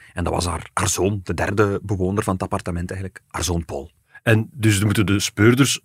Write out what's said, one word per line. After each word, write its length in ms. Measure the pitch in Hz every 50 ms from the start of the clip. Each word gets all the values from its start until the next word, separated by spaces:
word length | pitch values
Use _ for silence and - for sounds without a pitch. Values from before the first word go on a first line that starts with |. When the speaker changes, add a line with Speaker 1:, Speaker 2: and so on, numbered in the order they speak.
| - - -
Speaker 1:
En 100 | 90 85
dat 80 | 80
was 140 | 78 - 87
haar, 240 | 87 82 82 - - -
haar 140 | - 95 90
zoon, 320 | - 95 90 101 107 98
de 120 | 92 - 87
derde 460 | - 82 92 101 104 107 101 98 -
bewoner 400 | - 101 104 95 92 92 101 104
van 100 | - 101
het 100 | 95 92
appartement 480 | 98 - 98 95 - 95 87 87 87 90
eigenlijk, 320 | 95 95 95 92 - - _ _
haar 160 | - - 82
zoon 200 | 85 85 85 82
Paul. 260 | - 76 69 73 - _ _ _ _ - -
Speaker 2:
En 260 | - 120 110 110 110 -
dus 320 | - 135 104 110 104 95 107
moeten 220 | 107 107 110 98
de 140 | 87 98 101
speurders, 600 | - - - - 104 120 123 127 135 127 - -